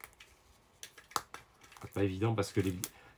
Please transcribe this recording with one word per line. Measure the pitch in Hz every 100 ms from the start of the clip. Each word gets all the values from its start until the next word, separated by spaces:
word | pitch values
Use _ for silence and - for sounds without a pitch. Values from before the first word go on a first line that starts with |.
| - - - - - - _ _ - - - - - - - - - -
C'est | -
pas | 95
évident | 98 95 113
parce | 110 98
que | 107
les, | 95 92 - - -